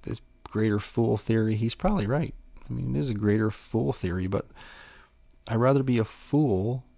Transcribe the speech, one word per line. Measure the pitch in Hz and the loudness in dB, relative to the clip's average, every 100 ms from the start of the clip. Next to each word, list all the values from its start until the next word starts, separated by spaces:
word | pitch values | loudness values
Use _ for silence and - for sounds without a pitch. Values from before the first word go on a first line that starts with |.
this | - 113 - _ | -8 -10 -12 _
greater | - 107 107 104 | -6 0 2 2
fool | - - 113 113 | -2 0 0 0
theory, | - 113 110 | 0 2 2
he's | 110 113 | 0 -2
probably | - - 101 | 0 0 2
right. | 104 143 165 - - - - | 0 -2 -2 -8 -20 -20 -10
I | |
mean, | 123 127 | -6 -4
it | 135 | -2
is | 143 | -2
a | |
greater | 104 104 107 107 | 0 2 4 2
fool | - - 110 139 | -4 -4 -2 -2
theory, | 127 90 90 92 | -2 -4 -4 -2
but | 101 - - - - - - - _ - _ - | -4 -6 -16 -20 -20 -20 -20 -20 _ -20 _ -4
I'd | 113 | 2
rather | 123 139 | 4 4
be | 131 120 | 4 2
a | |
fool | 104 - - 143 147 95 104 127 - | 0 -6 0 2 4 2 0 -4 -10